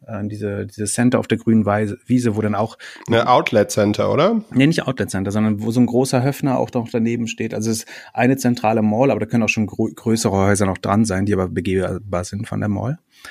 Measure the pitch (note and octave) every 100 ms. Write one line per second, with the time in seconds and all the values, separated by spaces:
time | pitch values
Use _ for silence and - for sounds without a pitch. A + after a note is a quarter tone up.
0 | - G#2 G#2 G#2 G2+ G2+ G2+ G#2+ G#2 -
1 | B2 A#2+ - A2+ A2+ A2+ G#2 G#2 G#2 -
2 | - B2+ A#2 G#2 G#2 G2+ A2+ - - -
3 | - A2+ A#2 C3+ - A2 G#2 - G#2 G#2
4 | G2+ A#2 F#3+ A3+ - B2+ D3 - - C3
5 | G2 F#2+ G2 G#2+ A2 G#2 A2+ B2 A#2+ B2
6 | C3 B2+ C3+ C3+ C#3+ B2 A#2 B2 A2+ A#2+
7 | A2+ A#2 A2+ - A2 G#2+ A2+ A2 - -
8 | - A2 B2 C3 B2 A#2+ A2 A2+ G#2+ A2
9 | C#3 G#2 G#2+ A#2 G#2+ A2 G2+ - A2 -
10 | A2+ A2+ G#2+ G2 G2 G2+ F#2+ F2+ G2 G2+
11 | A2 F#2+ G2+ F#2+ F#2 F#2+ F2+ F#2+ F2+ F#2
12 | G2+ F2+ F2 G2+ A2+ G#2+ G#2 G2 A#2 E3
13 | _ _ -